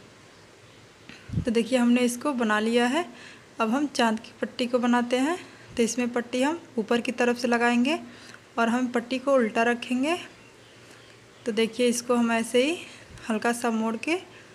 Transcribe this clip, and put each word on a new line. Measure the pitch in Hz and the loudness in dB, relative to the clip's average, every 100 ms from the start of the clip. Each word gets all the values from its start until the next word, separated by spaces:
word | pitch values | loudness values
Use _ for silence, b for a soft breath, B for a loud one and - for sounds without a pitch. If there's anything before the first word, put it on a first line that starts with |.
| - - - - - - - - - - - B B - | -20 -20 -20 -20 -20 -20 -20 -20 -20 -20 -20 B B -4
तो | 254 | 0
देखिए, | 226 220 254 | 0 2 2
हमने | 240 247 | 4 4
इसको | 247 240 302 | 2 0 -4
बना | 254 220 214 | 0 0 2
लिया | 220 240 240 | 2 2 2
है। | 294 349 B B B B - | 0 -4 B B B B -4
अब | 226 | 0
हम | 254 294 | 0 -2
चांद | - 233 220 | 0 0 0
की | - - | -6 -10
पट्टी | 220 - 240 | -10 -4 -2
को | 247 | 0
बनाते | 240 240 240 254 | 2 2 2 0
हैं। | 277 359 B B B - | 0 -2 B B B -2
तो | |
इसमें | 226 - 240 | 0 0 -2
पट्टी | 240 233 254 | -4 -4 0
हम | 277 330 - - | 0 -2 -6 -6
ऊपर | 202 240 | 0 0
की | 233 | 0
तरफ | 247 240 240 | 0 0 0
से | 240 | 0
लगाएंगे | 233 240 240 254 349 - B B B - - | 2 2 2 2 0 -6 B B B -10 -2
और | 233 | 0
हम | 240 247 | 2 0
पट्टी | 240 233 262 | -2 -2 -4
को | 269 | 2
उल्टा | 269 220 226 | 2 4 2
रखेंगे। | 233 240 - 254 285 349 - - - - - - B B B B - - - | 0 0 -2 -2 0 -2 -6 -20 -20 -20 -20 -20 B B B B -20 -10 -4
तो | |
देखिए, | 214 226 226 247 | 0 -2 2 0
इसको | 240 - | 2 0
हम | 240 233 | 2 2
ऐसे | 226 226 247 | 0 2 2
ही | 277 349 B B B B - | 2 0 B B B B -4
हल्का | 214 240 | -2 0
सा | 240 240 | 0 -2
मोड़ | 226 226 226 | 0 -2 -2
के | - 370 - B B | -2 -4 -4 B B